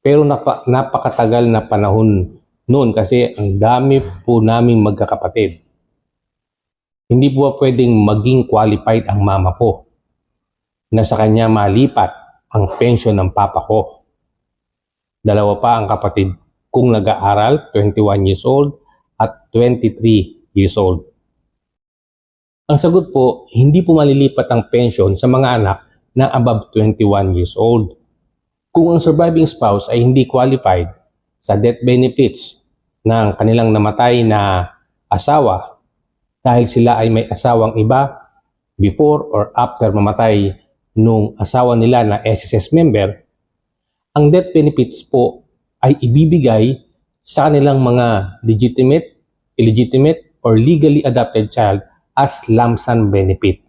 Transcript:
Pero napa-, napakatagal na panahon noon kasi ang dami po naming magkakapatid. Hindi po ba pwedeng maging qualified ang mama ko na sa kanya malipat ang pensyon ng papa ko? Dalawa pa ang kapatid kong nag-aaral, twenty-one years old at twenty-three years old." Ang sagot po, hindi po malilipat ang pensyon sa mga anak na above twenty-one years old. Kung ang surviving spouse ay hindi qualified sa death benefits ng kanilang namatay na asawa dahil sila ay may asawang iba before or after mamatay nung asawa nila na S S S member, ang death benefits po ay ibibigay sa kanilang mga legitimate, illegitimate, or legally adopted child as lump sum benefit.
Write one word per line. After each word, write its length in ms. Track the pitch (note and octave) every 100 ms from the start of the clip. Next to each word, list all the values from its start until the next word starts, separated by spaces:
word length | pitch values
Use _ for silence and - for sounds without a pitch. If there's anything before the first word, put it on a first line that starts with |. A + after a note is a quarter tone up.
Pero 240 | C#3+ C#3+
napa-, 400 | D3 C#3 - -
napakatagal 880 | - B2 C3 A#2 B2+ - A2+ A#2+ A#2+
na 160 | A2 -
panahon 720 | G#2 G2+ G#2 A2 G2+ F2+ - _ _
noon 320 | - C3 B2 G#2+
kasi 320 | G#2 B2 A#2+ -
ang 240 | G2+ G2
dami 400 | A2 B2 C3+ C#3 - -
po 160 | - A#2
naming 400 | A2 A#2 A#2+ A#2
magkakapatid. 800 | G#2+ G2 G2 - F#2 A2+ G2 E2+ _ _ _ _ _ _ _ _ _ _ _ _ _ _ _
Hindi 160 | B2 C#3
po 160 | C3
ba 80 | C#3 C#3
pwedeng 320 | C3+ B2+ B2
maging 560 | A2+ G#2 G#2 A2 C3 A#2+
qualified 560 | G#2+ A2 G#2+ - A2+
ang 160 | - G2+
mama 320 | G2+ G2 F#2
ko 300 | F2+ A#2 - _ _ _ _ _ _ _ _ _ _ _
na 140 | A2+
sa 160 | G#2 -
kanya 260 | G#2+ G#2+ A2+
malipat 800 | A2 G#2 G2 C3+ - G2 - - _ _
ang 240 | A2 G2 -
pensyon 340 | A#2+ A#2 A#2+
ng 160 | G2+ F#2
papa 320 | - G2+ - -
ko? 340 | A2 - - _ _ _ _ _ _ _ _ _ _ _ _
Dalawa 380 | G#2+ G#2 G#2 G2+
pa 160 | B2 A#2
ang 80 | G2+
kapatid 480 | G#2 G2+ - F#2+ F#2 _ _ _
kong 260 | B2+ B2 A2
nag-aaral, 720 | F#2+ F2+ G2 G2+ G#2+ D3+ -
twenty-one 560 | G#2+ G2+ G2 G#2 G2+ F#2+
years 160 | F#2
old 320 | - C3+ C#3+ - _ _ _ _
at 240 | - - _
twenty-three 960 | A2+ A#2+ A#2+ A2+ G#2+ A2+ G#2+ F#2+ - _
years 240 | G2+ G2+
old." 320 | - F#2+ F2 - _ _ _ _ _ _ _ _ _ _ _ _ _ _ _ _
Ang 120 | D3
sagot 320 | E3+ F3+ E3
po, 320 | C#3 B2+ - -
hindi 320 | A2+ C3+ D#3+ F3
po 80 |
malilipat 560 | D#3+ C#3+ C#3 C#3 C3 B2
ang 160 | A#2+ A2
pensyon 480 | A#2+ A#2+ - F#2+
sa 160 | F#2+ B2+
mga 320 | B2+ C3+ B2
anak 160 | G2+ G2 _ _ _ -
na 80 | C3+
above 400 | C3 A#2+ A#2 -
twenty-one 640 | A2+ G#2+ - G#2 G2+ G2 F2+
years 160 | F2+
old. 400 | - A2 A#2 G2 - _ _ _ _ _ _ _
Kung 160 | - E3
ang 80 | E3+
surviving 480 | E3 D#3 E3+ E3 D#3
spouse 400 | - A2+ G2+ -
ay 160 | A#2+
hindi 240 | A#2+ C3 B2
qualified 640 | C3 C3 C3+ - F#2 E2+ - _ _ _ _
sa 160 | -
death 240 | G#2 A2 A#2 B2
benefits 720 | B2 B2+ B2 C3 - - - _ _ _ _ A2
ng 320 | A2+ G#2+ -
kanilang 320 | A2 A2+ A2+
namatay 560 | G#2+ G#2 G#2+ A#2+ B2 A2+
na 400 | G#2 G2+ F#2 F2 _ _ _ _
asawa 720 | F#2+ - D3+ B2+ F2+ - - _ _ _ _ _ _
dahil 240 | - A#2+ A#2
sila 280 | - A#2 A2+
ay 80 | A2+
may 160 | A2 -
asawang 480 | - C3 A#2 A2
iba 420 | A2+ A2 B2+ C#3 - - _ _ _ _ _
before 480 | G2+ F#2+ D3 D3+ -
or 200 | G#2 G#2
after 360 | - B2 - A2+
mamatay 640 | G2+ G2+ G#2 A2+ G#2+ G2+ F#2 _ _ _ -
nung 400 | A2 A2 G#2+ -
asawa 400 | - B2+ B2 A#2
nila 260 | A2+ B2 A2
na 80 | G#2
S 240 | A2 G#2+ -
S 160 | G#2+ -
S 0 |
member, 480 | D#3 E3 A#2 F#2+ G2+ _ _ _ _ _ _ _ _ _ -
ang 160 | D3
death 160 | F3 F3+ -
benefits 480 | D3 D3+ - -
po 400 | - C3 B2 - _ _ _ _
ay 80 | C3 C#3+
ibibigay 720 | B2 B2+ D#3+ E3+ B2+ A2 A2+ C3+ _ _ _ _
sa 320 | - - D3
kanilang 320 | D3 C#3 C#3
mga 560 | B2+ B2 A#2+ G#2+ F#2+ -
legitimate, 800 | A2+ G#2+ A#2+ - B2+ D3+ - _ _ _ _ -
illegitimate, 800 | A2 A2 B2 C3 C#3+ D#3+ - _
or 160 | A#2+ A2
legally 480 | B2 E3 D#3 D3
adopted 480 | C#3+ A#2+ A2+ A2+ G#2
child 320 | - G#2+ G2 - _ _ -
as 240 | C#3 - -
lump 320 | A2+ A#2+ A2+
sum 320 | - A#2 G#2+
benefit. 480 | G2 F#2+ F#2 G2+ F2+